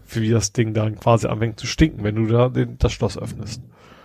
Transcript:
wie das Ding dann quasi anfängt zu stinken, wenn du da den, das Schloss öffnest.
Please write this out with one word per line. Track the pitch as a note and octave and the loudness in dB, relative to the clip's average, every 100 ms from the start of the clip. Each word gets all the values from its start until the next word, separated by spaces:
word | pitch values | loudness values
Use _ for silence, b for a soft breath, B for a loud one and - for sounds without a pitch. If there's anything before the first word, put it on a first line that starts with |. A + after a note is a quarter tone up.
| - A#2+ | -8 -4
wie | A2 | 2
das | A2+ G#2+ | 2 0
Ding | - A2 | 0 0
dann | A2 G#2+ G#2 | 0 -2 -2
quasi | - A#2 B2 | 2 2 2
anfängt | A2+ A2+ G#2 | -2 -4 -4
zu | A#2+ | -6
stinken, | - D#3+ C#3 | 2 2 2
wenn | G#2 G#2+ | -2 0
du | A2 | 2
da | A#2 B2+ | 4 2
den, | B2 B2 A#2+ | 2 -4 0
das | A#2 | -2
Schloss | - G#2+ F#2+ | 0 -4 -4
öffnest. | - - G2+ - - b b b | -10 -10 -10 -12 -16 b b b